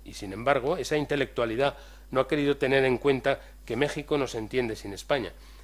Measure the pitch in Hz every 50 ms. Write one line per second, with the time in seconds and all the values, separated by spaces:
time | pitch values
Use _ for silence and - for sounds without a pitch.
0 | - - - - 104 95 95 107 120 135 143 127 117 147 180 165 120 - 151 151
1 | 143 - 147 143 135 - - 127 117 113 110 123 139 139 - - - - - -
2 | - - 131 131 127 - 160 147 143 143 139 - 139 127 135 135 131 131 123 113
3 | - 143 135 127 - 139 131 - - - - - - - 117 120 147 143 - 151
4 | 143 - 151 147 131 - - 113 110 101 123 127 123 110 107 - - 101 98 -
5 | - - 143 135 101 82 - - - - - -